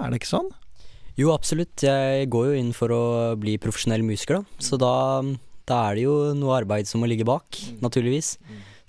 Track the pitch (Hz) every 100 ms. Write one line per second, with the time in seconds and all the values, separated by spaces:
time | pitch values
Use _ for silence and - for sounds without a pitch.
0 | 247 123 - - 370 - - - - -
1 | - - 143 156 - 156 175 - 139 135
2 | 135 135 135 120 127 143 120 117 117 117
3 | 120 117 117 113 104 107 - 107 - 110
4 | 113 104 - 165 202 - - 135 127 127
5 | 131 135 135 131 - - - 123 110 101
6 | 127 147 147 143 139 127 101 104 104 117
7 | 117 113 113 139 - - - 117 120 131
8 | 120 139 156 - - 107 98 -